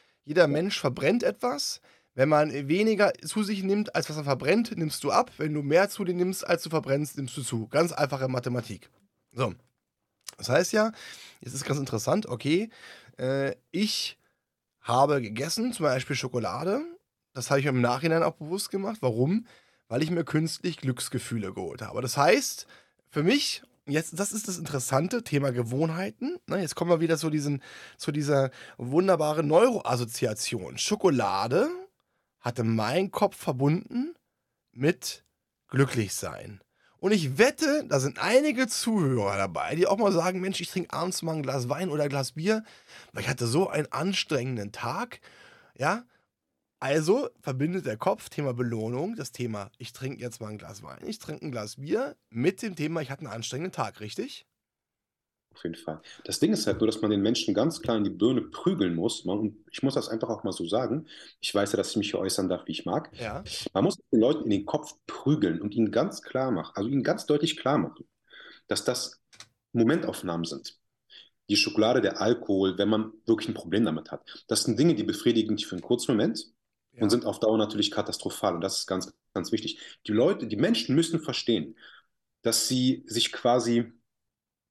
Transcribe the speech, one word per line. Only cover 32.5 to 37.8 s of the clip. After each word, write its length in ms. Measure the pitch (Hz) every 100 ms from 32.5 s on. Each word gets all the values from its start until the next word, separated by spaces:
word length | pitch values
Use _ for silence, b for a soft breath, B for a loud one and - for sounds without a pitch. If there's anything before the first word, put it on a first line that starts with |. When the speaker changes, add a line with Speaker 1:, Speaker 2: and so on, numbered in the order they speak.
| 120
Speaker 1:
mein 480 | 113 113 107 160 196
Kopf 260 | - 202 -
verbunden 800 | - 127 143 160 - 240 302 339 _ _ _ _ _
mit 520 | 117 143 180 - - _ _ _ _ -
Glücklichsein. 920 | 131 135 123 104 - 90 52 - 98 _ _ _ -
Und 140 | 190
ich 240 | 208 143 135
wette, 480 | 247 - 311 302